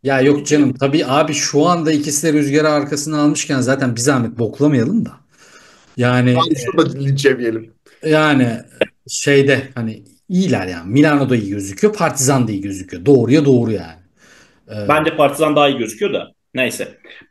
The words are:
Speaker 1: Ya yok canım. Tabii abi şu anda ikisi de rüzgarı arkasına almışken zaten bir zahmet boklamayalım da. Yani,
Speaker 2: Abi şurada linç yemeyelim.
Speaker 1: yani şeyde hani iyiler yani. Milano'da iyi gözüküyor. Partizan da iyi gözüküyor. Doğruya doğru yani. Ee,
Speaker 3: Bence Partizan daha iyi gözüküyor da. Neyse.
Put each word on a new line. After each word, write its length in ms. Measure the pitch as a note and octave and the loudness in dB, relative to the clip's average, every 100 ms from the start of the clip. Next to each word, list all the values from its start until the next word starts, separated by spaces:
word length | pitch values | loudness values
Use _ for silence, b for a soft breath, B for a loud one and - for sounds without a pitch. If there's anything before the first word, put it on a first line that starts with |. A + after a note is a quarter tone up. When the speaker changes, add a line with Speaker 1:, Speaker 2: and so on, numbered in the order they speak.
Speaker 1:
Ya 180 | C3+ C3+ | 0 2
yok 240 | C3+ D3 - | 4 2 2
canım. 260 | D3 C3+ | 2 2
Tabii 320 | B2+ C#3 D3+ - | 2 0 0 0
abi 280 | C#3 D#3 | 0 0
şu 320 | C#3+ - C#3+ E3 | -2 -2 0 2
anda 260 | E3+ D#3 | 2 0
ikisi 360 | D3+ D3+ C#3+ E3 | -2 -2 -2 0
de 60 | |
rüzgarı 360 | D3+ C#3+ C#3+ D#3 | 0 2 2 2
arkasına 520 | D3+ C#3+ D3 D#3 D3+ | 0 -2 -6 -4 0
almışken 400 | D3 D3+ - C#3 | 0 0 -4 -2
zaten 340 | A#2+ C#3 C3 A2+ | 0 0 -2 -2
bir 60 | |
zahmet 380 | B2+ C3 A2+ - | 0 0 -2 -4
boklamayalım 680 | A2 - D3 C3+ A#2 A3 - | -6 0 2 2 0 -2 -4
da. 60 | - _ b b b b b b - | -10 _ b b b b b b -2
Yani, 380 | B2 B2 B2 B2 | 0 2 2 2
Speaker 2:
Abi 180 | C3 D3 | 0 -2
şurada 440 | - - C#3+ C3 | -2 0 0 -2
linç 260 | C#3 C3+ C3+ | -4 0 2
yemeyelim. 480 | B2 A#2+ A2+ A2+ _ _ b D#3 | 2 -2 -4 -10 _ _ b 0
Speaker 1:
yani 420 | D#3 D3+ C#3 B2 A2+ - - - _ - | 2 4 2 0 -2 -12 -6 -6 _ -12
şeyde 580 | - - C#3+ C#3 B2+ - - | -6 2 4 4 0 -2 -8
hani 280 | A2+ A2 - _ _ | -8 -10 -20 _ _
iyiler 380 | F3+ F#3 A2+ F#2 | -2 0 -2 -4
yani. 240 | F2 F2 | -8 -2
Milano'da 440 | B2+ D#3 D3 C3+ B2 | 2 4 2 0 -2
iyi 140 | G2+ | -2
gözüküyor. 440 | G2+ G2 - G#3 | -6 -8 -2 -2
Partizan 540 | G#3+ E3 - B2+ C#3 A2+ | 0 -4 0 0 2 0
da 40 | |
iyi 100 | G2+ | -4
gözüküyor. 440 | G2 F#2+ F#2 F2+ F2+ | -6 -10 -12 -6 2
Doğruya 400 | C#3 A2 D3+ C#3+ | 4 4 2 4
doğru 260 | B2 A#2 | 2 2
yani. 280 | G2+ E2 E2 _ _ b b b b _ | -4 -8 -18 _ _ b b b b _
Ee, 180 | G#2 G#2 | -10 -2
Speaker 3:
Bence 260 | D3+ D#3 D3+ | 0 0 2
Partizan 400 | C#3+ C#3 D#3 D3 | 0 2 0 2
daha 140 | C#3+ | 2
iyi 80 | B2 | 0
gözüküyor 360 | A2 - G3+ | -6 -4 -4
da. 180 | F#2 - _ _ | -4 -8 _ _
Neyse. 440 | B2+ B2 - - - B B B | -4 -4 -4 -10 -12 B B B